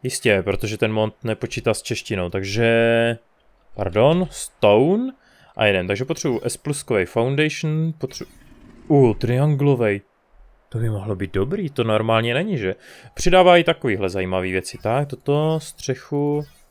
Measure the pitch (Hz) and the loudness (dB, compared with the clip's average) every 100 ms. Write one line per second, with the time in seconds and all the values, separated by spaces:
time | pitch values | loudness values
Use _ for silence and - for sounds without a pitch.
0 | 127 - 123 101 90 98 107 107 110 110 | -6 -2 2 2 2 -2 -4 -2 -2 0
1 | 110 - 117 110 113 - 117 107 - 110 | -2 -4 -8 -6 -6 -4 -4 -4 -4 -8
2 | - 101 87 95 98 101 117 117 117 117 | -6 -6 -4 -6 -6 0 2 4 2 2
3 | 117 113 _ _ _ _ _ - 95 90 | 0 -4 _ _ _ _ _ -8 -2 4
4 | 127 170 185 - - _ 107 104 143 202 | 4 4 -2 -8 -14 _ 4 6 4 2
5 | 262 262 _ _ _ - 107 98 90 101 | -2 -8 _ _ _ -2 2 2 0 -4
6 | 131 165 160 117 120 - - 143 - 107 | -4 -4 -2 -2 -4 -6 -8 -8 -2 -2
7 | 90 - 120 139 151 151 156 156 160 160 | 0 0 -2 0 -2 -2 -4 -2 -4 -4
8 | 131 - - - - - - - - 143 | -10 -12 -18 -20 -20 -20 -20 -20 0 4
9 | 127 107 117 123 147 143 143 131 113 101 | 4 4 -2 0 2 2 2 2 2 0
10 | - _ _ _ - _ _ 113 113 107 | -4 _ _ _ -20 _ _ -6 -4 -4
11 | 101 98 98 98 107 202 175 - 110 107 | -6 -6 -4 -2 -2 -4 -6 -4 0 0
12 | 110 113 117 123 202 170 95 98 - - | 2 0 0 -2 -2 -2 -4 -6 -12 -20
13 | - - - 185 180 175 165 165 135 98 | -20 -2 4 6 8 6 4 -2 -2 -2
14 | 98 95 92 92 92 92 - - 107 123 | -2 -4 -4 -2 -2 -4 -4 -8 -4 -2
15 | 143 - - 147 156 160 156 - - 131 | -4 -6 -2 0 0 -2 -6 -14 -8 -8
16 | - 147 147 147 147 _ _ | -6 -4 -2 -4 -6 _ _